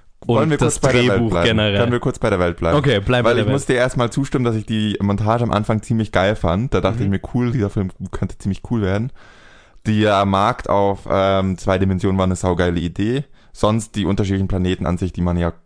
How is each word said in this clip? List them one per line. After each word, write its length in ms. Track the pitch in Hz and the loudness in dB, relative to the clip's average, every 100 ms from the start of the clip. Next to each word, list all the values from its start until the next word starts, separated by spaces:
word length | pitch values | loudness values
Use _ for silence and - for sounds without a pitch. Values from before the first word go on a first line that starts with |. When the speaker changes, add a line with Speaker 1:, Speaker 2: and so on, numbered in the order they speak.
| - - - | -20 -8 0
Speaker 1:
und 40 | 117 | 2
Speaker 2:
Wollen 140 | 160 | 2
wir 80 | 147 | 2
Speaker 1:
das 220 | 156 - | 2 2
Speaker 2:
kurz 0 | |
bei 100 | 135 | 2
der 80 | 123 | 4
Welt 100 | 123 | 4
Speaker 1:
Drehbuch 180 | 101 117 | 2 2
Speaker 2:
bleiben? 160 | 90 113 | 2 2
Speaker 1:
generell. 300 | 110 107 101 | 2 2 2
Speaker 2:
Können 120 | 120 | 0
wir 80 | 123 | 0
kurz 200 | 127 - | -2 -2
bei 100 | 113 | 0
der 100 | 98 | 2
Welt 180 | 87 85 | 0 0
bleiben? 200 | 82 143 | 0 2
Speaker 1:
Okay, 220 | 139 107 | 2 2
bleiben 80 | 101 | 2
Speaker 2:
Weil 140 | 123 | 2
Speaker 1:
bei 100 | 113 | 2
der 60 | 123 | 2
Speaker 2:
ich 40 | 104 | 2
Speaker 1:
Welt. 60 | 139 | 0
Speaker 2:
muss 100 | - | 0
dir 100 | 127 | 0
erstmal 360 | 127 139 117 | 0 0 -2
zustimmen, 340 | 131 139 135 120 | -2 -2 0 0
dass 100 | 110 | -2
ich 100 | - | -2
die 320 | 110 107 - | -2 -2 0
Montage 420 | 101 101 107 117 | 0 0 0 0
am 80 | 117 | 0
Anfang 300 | 104 107 107 | 0 0 -2
ziemlich 300 | - 113 107 | 0 -2 0
geil 240 | 92 95 110 | 0 0 0
fand. 380 | 90 90 131 | 0 0 0
Da 60 | 95 | 0
dachte 200 | 95 113 | 0 0
Speaker 1:
Mhm. 40 | 101 | -2
Speaker 2:
ich 40 | |
mir, 120 | 98 - | -2 -2
cool, 180 | 123 123 | -2 -2
dieser 180 | 117 101 | 0 -2
Film 180 | - 95 - 95 | -2 -4 -6 -12
könnte 260 | - 98 - | -6 -6 -4
ziemlich 240 | 98 95 - | -6 -6 -4
cool 120 | 117 | -2
werden. 300 | 95 101 123 - - - - - - - 107 | 0 0 -2 -8 -20 -20 -20 -20 -20 -8 -2
Der 360 | 107 107 98 98 | 2 4 4 2
Markt 440 | 95 104 127 - | 2 0 -2 -2
auf, 320 | 101 101 98 - | 0 0 -2 -2
ähm, 480 | 98 95 98 95 90 | 0 2 2 0 -2
zwei 220 | - 95 | 0 0
Dimensionen 380 | 98 92 98 95 | 2 0 0 0
war 60 | 92 | 0
eine 100 | 90 | 0
saugeile 440 | 92 87 90 87 | 0 0 0 0
Idee. 440 | 82 - 107 131 - - - | -2 -2 -2 -2 -6 -16 -20
Sonst 440 | - 107 110 104 107 | -2 0 0 -2 -4
die 100 | 85 | -2
unterschiedlichen 420 | 101 98 98 95 | 0 0 0 0
Planeten 380 | 95 92 92 - | 0 0 -2 -2
an 120 | 87 | -2
sich, 140 | 92 | -4
die 100 | - | -2
man 160 | 87 87 | -2 0
ja 160 | 85 - | -2 -4